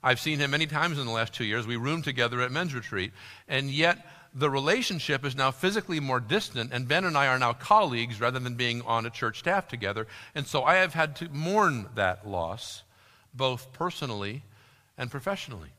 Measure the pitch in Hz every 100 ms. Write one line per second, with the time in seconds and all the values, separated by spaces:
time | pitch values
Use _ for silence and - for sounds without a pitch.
0 | 131 127 156 151 143 143 160 151 170 147
1 | 123 113 110 - 113 110 113 120 127 165
2 | 147 127 120 123 123 139 180 131 - 101
3 | 95 - - - - 135 139 139 160 -
4 | - - - 131 147 139 139 226 240 175
5 | - 135 139 131 135 127 185 208 - 160
6 | 139 123 110 190 - 127 113 123 123 156
7 | 185 151 139 127 123 117 - 214 185 120
8 | 120 107 120 127 127 120 120 117 113 113
9 | 117 - 117 - - 196 - 120 98 104
10 | 110 - - 156 135 147 131 185 185 165
11 | 156 139 170 143 165 208 196 127 98 110
12 | 95 92 101 95 82 110 - - - _
13 | _ _ _ 123 131 123 - - 175 -
14 | 139 104 101 127 - - - _ _ -
15 | 123 139 190 196 - 107 73